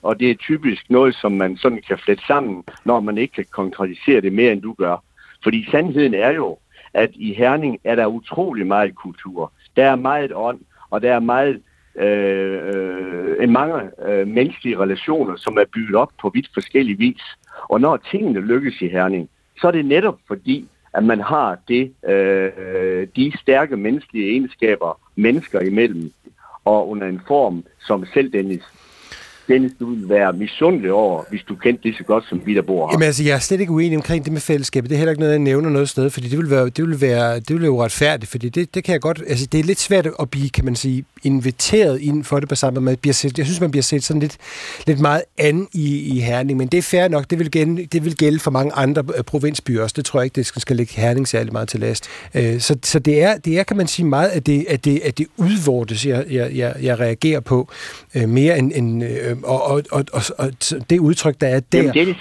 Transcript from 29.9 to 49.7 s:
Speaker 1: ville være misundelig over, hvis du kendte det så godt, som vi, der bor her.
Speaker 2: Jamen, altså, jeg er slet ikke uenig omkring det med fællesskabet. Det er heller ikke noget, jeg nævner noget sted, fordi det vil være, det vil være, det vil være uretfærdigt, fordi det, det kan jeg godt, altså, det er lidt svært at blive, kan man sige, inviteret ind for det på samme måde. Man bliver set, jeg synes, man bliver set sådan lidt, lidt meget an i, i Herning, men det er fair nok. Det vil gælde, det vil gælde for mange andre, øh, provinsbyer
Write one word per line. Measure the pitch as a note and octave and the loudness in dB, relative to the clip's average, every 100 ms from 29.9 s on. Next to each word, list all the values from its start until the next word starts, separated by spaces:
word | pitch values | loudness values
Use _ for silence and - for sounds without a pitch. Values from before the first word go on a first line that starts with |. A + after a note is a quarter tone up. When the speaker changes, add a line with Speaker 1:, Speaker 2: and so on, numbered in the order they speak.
Speaker 1:
ville | A#2 F#2+ | -6 0
være | G2+ G2 | 2 2
misundelig | F2+ G#2+ - D#3+ F3 F#2+ | 0 -6 0 2 2 2
over, | G2+ G#2 E2 - | 2 2 0 -6
hvis | G2+ - | -12 -10
du | F#2 | -2
kendte | A#2 A#2+ A2+ | 0 0 -2
det | A2 | -6
så | |
godt, | F#2 A2 - | 0 0 0
som | F2 - | -6 0
vi, | |
der | G2+ | 0
bor | E2+ F2+ D#2 | 0 0 0
her. | |
Speaker 2:
Jamen, | D#3+ D#3 | 2 2
altså, | C3+ | 2
jeg | D3 | 0
er | C#3 | 0
slet | - F#3+ | 0 -2
ikke | F#3+ | 0
uenig | D#3+ E3+ D#3 | 0 0 0
omkring | D3 E3 | -2 -4
det | D3+ | -2
med | D#3 | -6
fællesskabet. | - D3+ C3+ C3+ B2 | -2 -2 0 -4 0
Det | D3 | 0
er | |
heller | D#3+ | 0
ikke | D3+ | 2
noget, | D#3 | 2
jeg | D3+ | 2
nævner | C#3+ C3+ D#3+ | 4 2 2
noget | C#3+ C#3+ | 2 0
sted, | - C3+ | 0 0
fordi | C3+ B2 | -2 -4
det | C#3+ | -2
vil | D#3+ | 2
være, | C3+ B2+ | 2 2
det | B2+ E3 | 0 -2
vil | D3 | 2
være, | C3+ A#2+ A#2 A#2 | 2 2 2 0
det | A2 | -2
vil | D#3+ | 0
være | E3 | 2
uretfærdigt, | B2 A2+ - D3 D3 A2 | 2 0 2 0 0 -6
fordi | B2 A#2+ | -8 -4
det, | E3 D3+ | -4 -4
det | F#3+ | -4
kan | F3+ | -2
jeg | E3 | -2
godt, | D#3+ E3 - | 0 -4 -4
altså, | B2+ C3+ | -4 0
det | D#3 | 0
er | |
lidt | D#3+ G3+ | 0 0
svært | - G3 D#3+ - | 2 2 2 -4
at | C3 | -6
blive, | C#3 C#3 | -4 -2
kan | - | 0
man | C3 A#2+ | -2 -2
sige, | C3+ C3 C#3 - | -2 -4 -6 -4
inviteret | C#3+ C3+ B2+ B2 - G#3 F3+ C3+ | 0 0 0 -2 2 4 4 2
ind | D3 D3 | 0 -2
for | C#3 C#3+ | 0 -2
det | C#3+ | -2
på | |
samme | C#3+ C3+ | -2 0
måde. | B2+ | 0
Man | B2+ B2+ | 0 0
bliver | C#3+ | 0
set, | C3 C#3+ B2+ | 0 -2 -2
jeg | C#3+ | -4
synes, | F3 | 0
man | F3 | 0
bliver | C#3 | 0
set | B2+ D3 | 0 -2
sådan | - D3+ | -2 -2
lidt, | D3 - - - - - - | -2 -6 -16 -16 -14 -6 0
lidt | C#3+ | 2
meget | D3 D3+ - - | 2 2 -2 0
an | D3+ D#3+ G3 | 2 2 -2
i, | E3+ D3 C#3+ D3 B2+ | -4 -2 -2 -2 -2
i | |
Herning, | A#2 A#2+ C3+ C3 | 0 0 0 -2
men | B2+ | 0
det | F3 | 0
er | |
fair | - F3+ F3 | 2 2 2
nok. | D3+ C3+ | 0 -2
Det | E3+ | -2
vil | D#3+ | 0
gælde, | D#3+ D#3 E3+ E3 | 2 0 0 -2
det | E3 | -2
vil | D#3+ D3+ | -2 2
gælde | D3+ D#3 | 2 2
for | - | 0
mange | C3+ C#3 | 0 0
andre, | C#3 C3+ D3 C3+ A#2+ | 0 0 0 -2 -6
øh, | |
provinsbyer | A2+ D3 D3 D3 - | -4 -2 -2 -4 -2